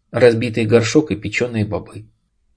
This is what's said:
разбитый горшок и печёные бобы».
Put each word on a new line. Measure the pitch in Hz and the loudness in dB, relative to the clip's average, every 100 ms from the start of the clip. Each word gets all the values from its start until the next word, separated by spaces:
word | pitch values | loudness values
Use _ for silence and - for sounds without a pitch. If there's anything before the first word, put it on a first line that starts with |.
| _ | _
разбитый | 117 123 113 120 117 110 | 2 4 4 -2 -2 2
горшок | 117 110 156 156 | 2 4 2 0
и | - | -4
печёные | 104 - 123 113 104 | -6 -4 -4 -2 -4
бобы». | 92 76 104 107 _ _ _ _ | -6 -10 -18 -20 _ _ _ _